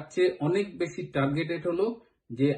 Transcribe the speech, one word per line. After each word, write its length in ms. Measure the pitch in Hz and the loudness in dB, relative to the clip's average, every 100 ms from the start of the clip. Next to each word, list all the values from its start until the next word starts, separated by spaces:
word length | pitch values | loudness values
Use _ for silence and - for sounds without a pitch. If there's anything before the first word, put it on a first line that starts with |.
| - | -2
চেয়ে 260 | - 180 - | 2 2 2
অনেক 380 | 147 196 202 - | 0 2 -2 -4
বেশি 280 | 170 - 160 | -6 -4 -4
টার্গেটেড 600 | 143 139 147 165 170 170 | 0 0 0 -2 -2 -2
হলো 340 | 170 220 233 _ _ - | 0 0 -2 _ _ -14
যে 240 | 120 143 | 0 2